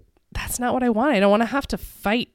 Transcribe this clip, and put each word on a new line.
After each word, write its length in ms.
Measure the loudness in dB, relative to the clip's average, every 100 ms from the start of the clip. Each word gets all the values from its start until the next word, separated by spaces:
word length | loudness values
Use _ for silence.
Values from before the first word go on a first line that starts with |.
| _ _ _
that's 260 | -10 -8 -4
not 140 | -2
what 100 | 0
I 60 | 0
want. 260 | 2 2
I 60 | 4
don't 100 | 4
wanna 140 | 4
have 240 | 2 -4 -4
to 100 | -8
fight 520 | -10 -8 -4 -2 -4